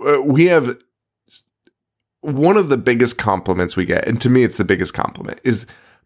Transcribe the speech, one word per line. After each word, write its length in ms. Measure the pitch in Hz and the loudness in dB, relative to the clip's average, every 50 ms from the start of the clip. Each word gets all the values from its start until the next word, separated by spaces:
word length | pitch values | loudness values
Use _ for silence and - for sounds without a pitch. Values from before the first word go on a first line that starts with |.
| - | 0
uh, 160 | 143 147 135 | 0 0 2
we 220 | 135 147 131 156 170 | 2 2 4 4 4
have 300 | 180 170 156 123 120 - - _ _ _ _ _ _ _ _ _ _ _ - _ _ _ _ _ _ _ _ _ _ _ _ _ _ _ _ | 4 4 2 2 0 -8 -10 _ _ _ _ _ _ _ _ _ _ _ -20 _ _ _ _ _ _ _ _ _ _ _ _ _ _ _ _
one 360 | - 151 131 139 156 180 202 | -10 -6 -2 0 2 4 4
of 120 | 208 180 139 | 2 2 2
the 80 | 135 | 0
biggest 420 | 117 - 127 120 117 123 117 - - | 0 0 0 2 2 2 0 0 -4
compliments 580 | - 104 98 92 - 98 90 90 90 85 - | -2 -2 -2 -2 -2 -2 -2 -2 -2 -4 -2
we 80 | 95 87 | -4 -2
get, 220 | 87 90 82 - | -2 -2 -2 -2
and 140 | - 117 - | -2 -4 -2
to 80 | - 123 | 0 2
me, 120 | 127 127 120 | 4 4 2
it's 120 | 110 - | 2 0
the 80 | - 92 | -2 0
biggest 300 | 85 95 90 95 - - | 0 0 -2 -2 -6 -6
compliment, 460 | - - - - - - - - - - | -6 -8 -8 -8 -12 -14 -14 -12 -6 -4
is 220 | 127 113 110 - - - _ _ _ _ _ _ | -4 -4 -4 -6 -14 -18 _ _ _ _ _ _